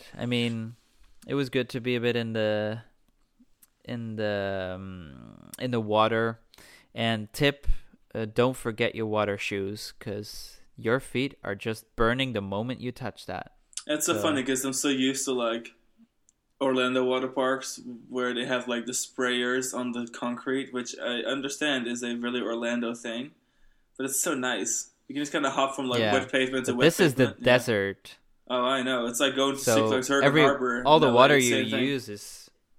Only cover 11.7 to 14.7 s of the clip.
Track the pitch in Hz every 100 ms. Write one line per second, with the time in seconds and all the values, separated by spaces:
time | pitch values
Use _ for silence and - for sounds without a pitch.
11.7 | 110 - - 113 123 131 107 98 98 120
12.7 | 127 123 127 117 - - 92 - _ _
13.7 | - - 151 170 175 180 143 127 131 135